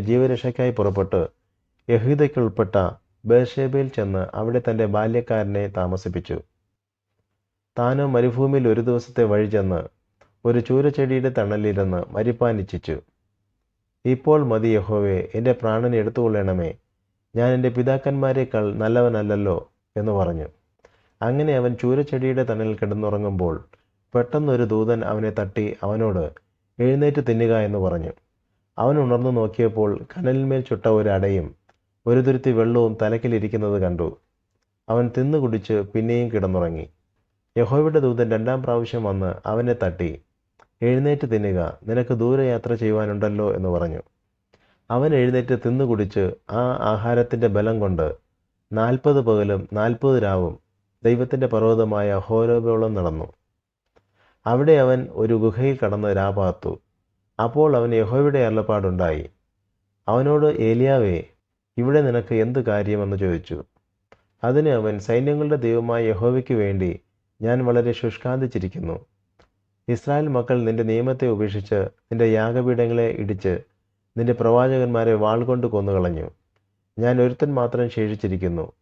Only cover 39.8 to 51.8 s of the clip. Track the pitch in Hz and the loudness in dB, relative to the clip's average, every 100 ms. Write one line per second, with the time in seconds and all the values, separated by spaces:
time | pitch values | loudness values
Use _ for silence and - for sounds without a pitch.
39.8 | 92 85 87 69 _ _ _ _ _ _ | -2 -2 -6 -6 _ _ _ _ _ _
40.8 | 117 127 143 143 135 110 101 90 80 - | 0 2 2 0 0 -2 0 -2 -2 -6
41.8 | 104 120 123 117 117 135 131 117 117 113 | -4 -4 -2 0 2 2 0 -2 -4 -2
42.8 | 113 107 107 104 107 104 104 90 92 87 | 0 0 -2 -2 -2 0 -2 -2 -2 -2
43.8 | 82 80 - _ _ _ _ _ _ _ | -2 -6 -12 _ _ _ _ _ _ _
44.8 | _ 120 151 143 127 127 120 123 120 127 | _ -2 2 2 2 0 0 -2 0 0
45.8 | 131 107 101 101 92 - - 110 123 127 | 0 0 0 0 -2 -4 -8 -4 -2 -2
46.8 | 110 107 117 120 120 117 104 101 107 113 | -2 -2 0 0 0 0 0 2 0 0
47.8 | 101 87 78 - _ _ _ _ _ 107 | -2 0 -2 -4 _ _ _ _ _ -2
48.8 | 113 127 147 139 113 107 101 98 87 104 | 0 2 2 2 4 2 2 -2 -2 -2
49.8 | 110 117 139 127 104 95 87 - _ _ | 0 0 2 2 2 0 -2 -6 _ _
50.8 | _ _ 113 120 123 135 127 110 110 113 | _ _ 2 2 0 -2 0 2 2 2